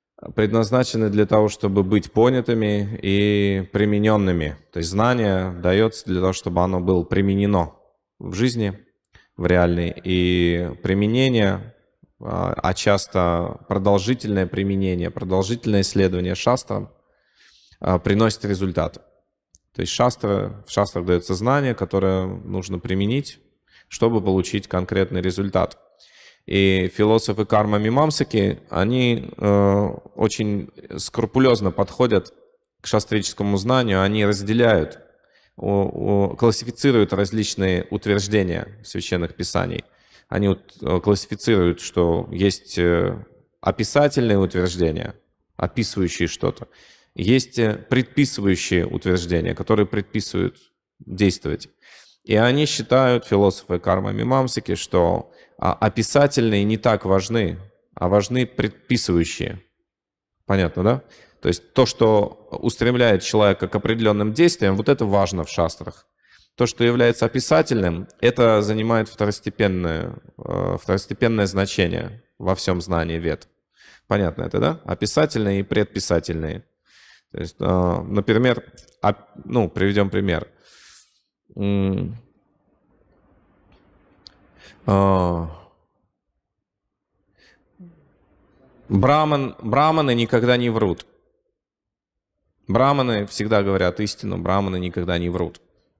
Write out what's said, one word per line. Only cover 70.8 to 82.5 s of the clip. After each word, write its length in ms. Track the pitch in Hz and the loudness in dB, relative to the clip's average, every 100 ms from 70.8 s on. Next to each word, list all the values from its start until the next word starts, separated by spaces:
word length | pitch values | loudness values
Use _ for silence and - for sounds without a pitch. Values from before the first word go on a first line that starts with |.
| - 98 - 98 120 110 98 | -2 -4 -2 -2 0 0 0
значение 760 | 95 95 - 87 85 87 104 _ _ | 0 -2 0 -2 -2 -8 -14 _ _
во 160 | 90 | -4
всем 280 | 92 - 90 | -2 -2 -4
знании 360 | 87 85 82 82 | -2 -2 -2 -4
вед. 300 | 82 76 - _ _ _ - - _ | -4 -6 -10 _ _ _ -20 -20 _
Понятно 360 | 104 90 - | 0 0 -4
это, 160 | - - | -6 -2
да? 220 | 131 160 - | -2 -4 -8
Описательные 760 | 92 104 - 156 117 104 98 | -6 -2 0 0 0 -2 -2
и 20 | |
предписательные. 1000 | 95 107 104 95 - 85 - 82 80 82 - _ _ _ _ _ _ | -2 -2 -2 -4 -2 -2 -2 -6 -6 -10 -14 _ _ _ _ _ _
То 80 | - | -12
есть, 160 | 82 - | -12 -6
э, 420 | 92 92 90 87 | -2 0 0 -2
например, 600 | 90 104 101 110 127 117 - - _ _ | -4 -4 0 2 2 0 -4 -20 _ _
оп-, 240 | 104 101 - - - | -2 -2 -8 -20 -4
ну, 240 | 120 92 | -2 0
приведем 400 | - 98 101 98 | 0 0 2 0
пример. 380 | 98 98 80 - _ _ - - - _ _ _ _ _ - | 0 0 -2 -4 _ _ -20 -20 -20 _ _ _ _ _ -6
М, 600 | 101 101 95 95 92 113 - _ _ | -2 0 0 -2 -6 -10 -20 _ _